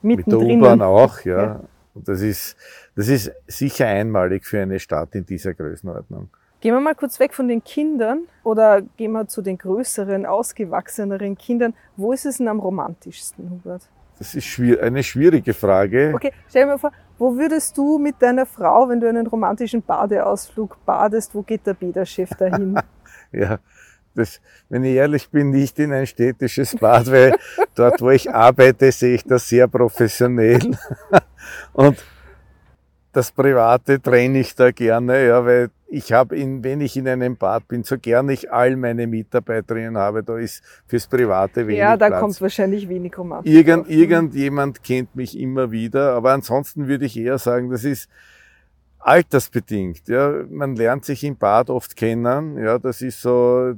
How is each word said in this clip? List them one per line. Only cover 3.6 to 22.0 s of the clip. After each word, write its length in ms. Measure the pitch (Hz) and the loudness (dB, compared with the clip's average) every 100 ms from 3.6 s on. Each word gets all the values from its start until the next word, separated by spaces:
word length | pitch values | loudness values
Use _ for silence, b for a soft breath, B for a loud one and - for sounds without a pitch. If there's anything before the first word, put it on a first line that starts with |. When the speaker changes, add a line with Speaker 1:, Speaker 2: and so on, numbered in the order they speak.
| 139 - 123 | -6 -2 0
Speaker 2:
einmalig 580 | 101 110 107 90 98 | 0 -2 -2 -2 -4
für 160 | - 107 | -4 -6
eine 200 | 95 95 | -4 -6
Stadt 340 | - 76 80 | -6 -6 -6
in 100 | 104 | -10
dieser 300 | 87 95 98 | -10 -10 -10
Größenordnung. 760 | 82 78 85 95 85 - 95 95 _ _ _ | -8 -12 -12 -14 -14 -14 -18 -18 _ _ _
Speaker 1:
Gehen 140 | 220 | -2
wir 60 | 247 | -2
mal 160 | 294 311 | -2 -4
kurz 240 | 269 - | -8 -2
weg 140 | 277 | -4
von 120 | - 254 | -2 -4
den 160 | 233 | -4
Kindern 600 | - - 302 294 220 285 339 _ | -6 -6 -4 -2 -4 -4 -8 _
oder 400 | - 220 220 202 190 _ | -4 2 4 4 0 _
gehen 160 | 220 | -6
wir 160 | 220 214 | -6 -6
zu 140 | - | -8
den 160 | 190 185 | -8 -8
größeren, 680 | 190 196 254 - 196 196 196 | -6 -6 -6 -8 -6 -6 -4
ausgewachseneren 1120 | 196 233 - 190 180 - - 202 196 202 196 | -4 -4 -8 -6 -6 -8 -10 -8 -6 -8 -10
Kindern. 380 | - 240 233 b b - | -6 -2 -2 b b -8
Wo 160 | 202 | -4
ist 120 | 262 | -4
es 140 | 294 254 | -6 -4
denn 100 | 233 | -4
am 100 | 214 | -4
romantischsten, 920 | 190 185 - 170 - - - - 180 | -6 -6 -8 -12 -20 -18 -18 -16 -16
Hubert? 380 | 180 180 180 _ _ _ _ | -16 -14 -16 _ _ _ _
Speaker 2:
Das 160 | 104 | -12
ist 100 | - | -12
schwier-, 360 | - - 123 120 | -12 -2 2 2
eine 240 | 113 131 | 2 -2
schwierige 500 | 127 123 160 190 180 | -4 2 2 2 0
Frage. 580 | 107 101 95 101 120 151 | -2 2 2 2 2 0
Speaker 1:
Okay, 180 | 151 277 - _ | -2 -6 -10 _
stell 160 | 254 | 0
dir 60 | 277 | 2
mal 80 | 277 | 0
vor, 140 | 294 b b _ | -4 b b _
wo 180 | 247 247 | -2 0
würdest 420 | 311 311 - - | -2 -2 -4 -4
du 200 | 285 302 | 0 0
mit 220 | 285 277 | -2 0
deiner 260 | 247 254 262 | 2 2 -2
Frau, 420 | - 170 214 254 | -2 2 4 4
wenn 100 | 240 | 0
du 100 | 226 | 0
einen 180 | 233 233 | -2 -2
romantischen 540 | 226 190 214 233 233 | -2 -4 -4 -4 -6
Badeausflug 1000 | - 165 202 202 202 202 - - 208 - | -4 -4 -2 0 -2 -4 -6 -10 -10 -8
badest, 480 | - - 208 220 - | -4 0 0 -2 -6
wo 80 | 208 | -12
geht 220 | 202 220 - | -8 -6 -6
der 80 | |
Bäderchef 560 | 190 180 175 | -6 -6 -6